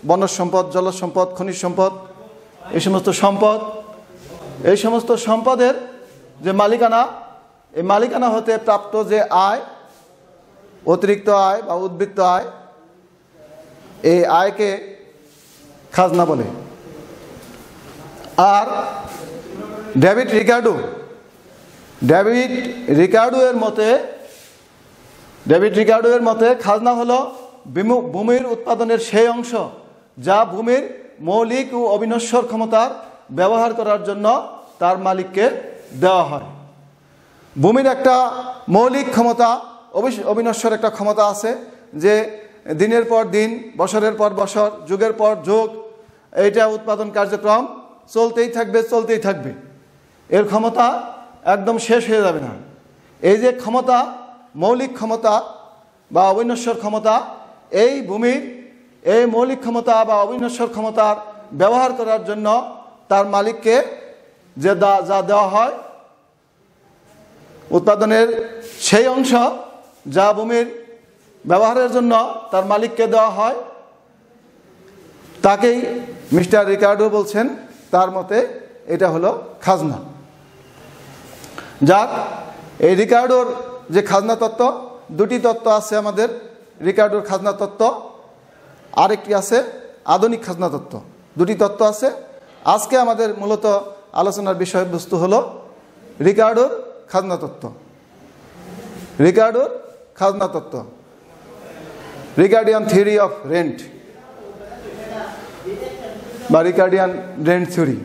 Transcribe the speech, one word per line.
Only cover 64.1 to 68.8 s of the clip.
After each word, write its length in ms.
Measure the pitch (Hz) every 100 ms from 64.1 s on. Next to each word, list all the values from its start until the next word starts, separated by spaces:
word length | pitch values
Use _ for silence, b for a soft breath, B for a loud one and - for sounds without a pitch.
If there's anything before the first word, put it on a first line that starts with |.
| - _ _ _ -
যে 180 | 160 190
দা-, 260 | 196 196 175
যা 140 | 196
দেওয়া 260 | 175 208 196
হয়, 240 | 202 247 294 - - _ _ _ _ _ _ _ _ _ _ _ _ _ _ - - -
উৎপাদনের 920 | 170 190 208 214 220 226 233 - - -
সেই 280 | -